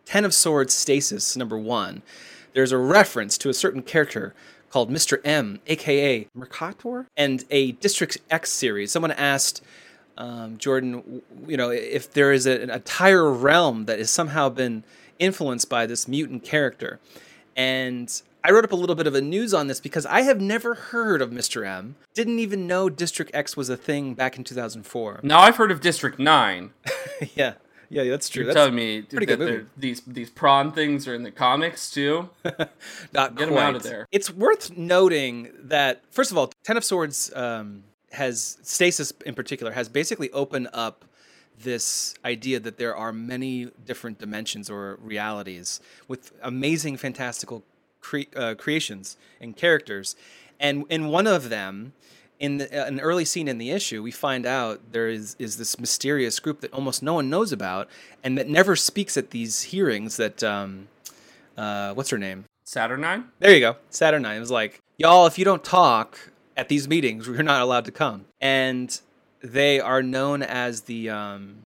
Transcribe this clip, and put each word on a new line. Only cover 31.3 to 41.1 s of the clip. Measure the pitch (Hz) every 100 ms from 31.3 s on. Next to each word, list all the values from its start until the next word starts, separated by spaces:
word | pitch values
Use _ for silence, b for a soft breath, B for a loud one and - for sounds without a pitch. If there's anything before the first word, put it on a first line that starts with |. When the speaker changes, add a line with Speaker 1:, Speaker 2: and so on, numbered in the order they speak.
Speaker 2:
comics | - 127 139 165 170 -
too? | 143 143 160 180 _
Speaker 1:
<laughs> | 175 - 156 _ - - -
Not | 143 135 117
Speaker 2:
Get | 156
'em | 147
out | 143 127
of |
Speaker 1:
quite. | 113
Speaker 2:
there. | 117 110
Speaker 1:
It's | 202 196
worth | 180 240 427 - 175
noting | 170 180 190 156 131 120 117 -
that, | 131 147 135 123 _
first | - 262
of | 180
all, | 131 -
Ten | - 226
of |
Swords, | - 185 156 135 - 131
um, | 123 113 104 101 101 _ _
has, | - 131 113 - -
Stasis | - - 175 170 143 - -
in |
particular, | 120 120 135 117
has | 117 113
basically | 135 165 226 139
opened | 139 139 135 120
up | - 113 - _